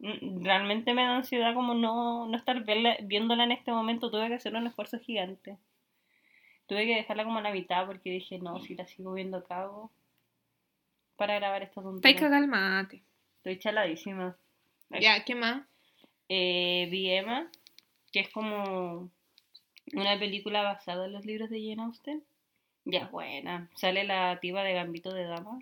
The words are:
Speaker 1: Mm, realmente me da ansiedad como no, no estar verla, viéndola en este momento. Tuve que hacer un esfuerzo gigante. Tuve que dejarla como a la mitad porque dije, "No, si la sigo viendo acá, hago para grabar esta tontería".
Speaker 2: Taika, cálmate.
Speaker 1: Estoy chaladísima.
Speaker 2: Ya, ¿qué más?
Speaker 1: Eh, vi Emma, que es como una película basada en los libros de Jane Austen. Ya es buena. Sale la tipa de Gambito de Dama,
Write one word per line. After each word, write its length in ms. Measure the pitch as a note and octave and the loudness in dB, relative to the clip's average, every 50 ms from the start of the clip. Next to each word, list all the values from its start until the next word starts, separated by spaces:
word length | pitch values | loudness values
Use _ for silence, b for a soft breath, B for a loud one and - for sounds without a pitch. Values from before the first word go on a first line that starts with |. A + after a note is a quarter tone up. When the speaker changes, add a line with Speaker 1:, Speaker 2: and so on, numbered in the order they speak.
Speaker 1:
Mm, 440 | - G#3 G#3+ - - G3+ F#3+ F3+ F3 | -8 -8 -6 -6 -6 -6 -6 -2 4
realmente 480 | F#3+ F#3+ F#3+ G3+ G3+ G#3 A3+ A3+ B3 A#3+ | 4 4 4 6 2 0 0 2 2 2
me 100 | B3 B3 | 4 4
da 140 | B3 B3 | 4 2
ansiedad 380 | B3+ B3+ - C4 A#3+ A3+ A#3 A#3 | 2 0 0 2 2 4 4 4
como 200 | B3 B3 A#3+ A#3+ | 2 2 2 2
no, 520 | A#3 A#3 A3 A3+ A#3 A#3+ A#3+ A#3 A#3+ A#3 | 4 2 2 2 2 0 0 0 -2 -4
no 100 | A3+ A3+ | -4 -4
estar 260 | A#3 - - B3 B3+ A3 | -4 0 0 -2 -2 2
verla, 320 | G#3+ G#3 A3 A#3 A#3 A3 - G#3+ | 2 2 4 4 4 4 2 -2
viéndola 420 | F#3+ G3+ G#3 A3+ A3+ A#3 A#3 A#3+ | 0 0 2 2 4 4 4 4
en 80 | A#3+ B3 | 4 2
este 200 | B3 - B3+ A#3 | 0 0 -2 0
momento. 380 | A3+ A3 A3+ A#3 A#3 A#3+ A#3 | 0 2 0 0 0 -2 -2
Tuve 180 | A3 G#3+ A3 A#3 | 0 0 0 0
que 60 | A#3+ | -2
hacer 200 | B3 - G#3+ G#3+ | -4 -4 -4 -4
un 120 | A3+ A#3 | -2 -4
esfuerzo 320 | A#3 - - G#3+ - - A#3 | -4 -4 -6 -8 -6 -6 -10
gigante. 580 | - - A3+ G#3 F#3 F#3 F#3+ - - G3 G3+ - _ _ _ _ _ _ _ _ _ _ _ _ _ _ _ _ _ - - _ _ | -6 -4 -2 -2 -2 -2 -6 -12 -14 -18 -18 -18 _ _ _ _ _ _ _ _ _ _ _ _ _ _ _ _ _ -20 -20 _ _
Tuve 180 | - G3 G#3 A3 | -4 0 2 2
que 120 | A3+ A#3 | 4 2
dejarla 280 | A3 A3 - G#3+ G#3+ A3 | 2 2 -2 -2 -2 -2
como 140 | A3+ A3+ A3 | 0 0 -2
a 40 | G#3 | 0
la 100 | G#3 G3+ | 0 -2
mitad 340 | F#3 F3 - F3+ F3+ F#3 | -2 -2 0 0 0 0
porque 240 | G3 G3 F#3+ - F#3 | 0 -6 -10 -8 -6
dije, 280 | F3+ F#3 F3+ - F#3+ F3+ | -6 -6 -6 -8 -10 -8
"No, 200 | F3+ F3 E3+ F3+ | -8 -8 -8 -8
si 140 | - - F#3 | -10 -10 -10
la 120 | F3 F3+ - | -12 -12 -14
sigo 240 | - - F#3 F#3 F#3 | -14 -14 -10 -8 -6
viendo 240 | F#3+ F#3+ F#3+ F#3+ F3+ | -6 -6 -6 -6 -8
acá, 240 | F#3 - F3+ F3+ F#3+ | -8 -6 -8 -6 -6
hago 280 | G3 G3+ G#3 A3 A3+ _ _ _ _ _ _ _ _ _ _ _ _ _ _ _ _ _ _ _ _ _ _ _ _ _ | -8 -10 -14 -16 -18 _ _ _ _ _ _ _ _ _ _ _ _ _ _ _ _ _ _ _ _ _ _ _ _ _
para 200 | - G#3 G#3 G#3 | -2 0 0 0
grabar 260 | G3+ G3+ G3 G3 G3 G3 | 0 0 0 -2 -2 -4
esta 180 | - - G3+ | -8 -12 -12
tontería". 360 | F#3+ F#3+ F#3+ F#3 F#3 C4 C#4 C#4 | -10 -8 -4 6 8 8 8 8
Speaker 2:
Taika, 100 | D#4 D4 | 6 6
cálmate. 720 | C#4+ C#4+ C#4+ C#4+ B3 G3 F#3+ F#3+ F#3+ F#3+ G3 F#3+ - - _ _ _ _ _ _ _ _ | 6 6 4 4 4 2 2 4 2 2 0 -2 -8 -20 _ _ _ _ _ _ _ _
Speaker 1:
Estoy 200 | - F#3 F#3+ F#3 | -8 -8 -6 -4
chaladísima. 800 | - G#3+ G#3 A3 G3+ E3+ D#3+ E3+ - G3+ G3 F#3+ F#3 F3+ F3 _ _ _ _ _ _ _ _ _ _ - | -2 0 2 2 2 2 0 -4 -6 -8 -6 -4 -6 -6 -6 _ _ _ _ _ _ _ _ _ _ -8
Speaker 2:
Ya, 340 | - - G#3+ A3 G#3 G#3+ G#3+ | -2 4 6 6 6 6 2
¿qué 100 | - B3 | -4 -4
más? 300 | A#3+ A#3 A3+ A#3+ C#4 - _ _ _ _ _ _ _ _ - _ _ _ - | -2 0 -2 -2 -2 -6 _ _ _ _ _ _ _ _ -20 _ _ _ -2
Speaker 1:
Eh, 600 | F#3 F#3+ F3+ F3+ F3 F3+ F3+ F3 F3+ F3+ F3 E3+ | 0 2 2 2 2 2 2 2 2 2 0 0
vi 200 | F3+ F#3+ F#3+ F#3 | 0 -2 0 2
Emma, 400 | F#3 F#3+ F#3+ A3 A#3+ C#4 E4+ E4+ - - _ - _ - _ _ _ _ _ _ - | 2 2 0 0 -4 -4 -4 -8 -14 -20 _ -20 _ -20 _ _ _ _ _ _ 0
que 80 | G3 | 0
es 80 | G3 - | 0 0
como 800 | - A3 A3 G#3+ G#3 G#3 G3+ G3 F#3+ F#3 F3+ F3 E3+ E3+ F3+ F3 _ _ _ _ _ - _ _ _ - _ _ _ - - - - | -2 -6 -4 -2 -2 -2 -2 -2 -2 -2 -4 -4 -6 -8 -10 -14 _ _ _ _ _ -20 _ _ _ -20 _ _ _ -20 -16 -8 -4
una 240 | G3 G3 G3+ G3+ G3 | -2 2 2 2 2
película 440 | G#3 G3+ G3 G3+ G3+ G#3 G#3 G#3 G#3 | 0 -2 -4 -4 -4 -2 0 0 2
basada 440 | G3+ G3 G3+ - - F3 F3+ F#3 | 0 -2 -4 -6 -6 -6 -4 -4
en 60 | G3 G3+ | -6 -8
los 120 | G3 G3+ | -10 -8
libros 260 | G#3 G#3+ G#3+ A3 A3 | -8 -6 -6 -6 -6
de 100 | A3+ A3 | -6 -6
Jane 220 | G#3+ A3 G#3+ A3 A3+ | -6 -6 -6 -6 -6
Austen. 420 | A#3 A#3 - - C#4+ D4+ D4+ - _ _ _ _ _ _ _ _ _ _ _ - | -8 -8 -10 -10 -8 -8 -8 -10 _ _ _ _ _ _ _ _ _ _ _ -8
Ya 160 | - F3+ F3 | -2 -2 -2
es 100 | - - | -2 -2
buena. 580 | - E3+ D#3+ - - - - F3 F3+ F3 E3+ - - | -8 -10 -8 -8 -8 -8 -6 -6 -6 -6 -8 -10 -10
Sale 280 | - - F#3 F#3 G3 G3+ | -2 0 2 2 2 2
la 340 | G3+ G3 F#3 F#3 F3+ F3+ F3+ | 2 2 2 2 2 0 0
tipa 220 | - F3 F3+ G3 G3 | -4 -4 -2 -2 0
de 100 | F#3+ F#3 | 0 0
Gambito 380 | F3+ F3 E3+ E3+ E3 - F#3 F#3+ | 0 -2 -2 -6 -8 -8 -6 -6
de 120 | F#3 F3 | -6 -6
Dama, 340 | E3+ E3+ E3+ F3 G#3 A#3+ C4 | -6 -6 -8 -8 -10 -12 -12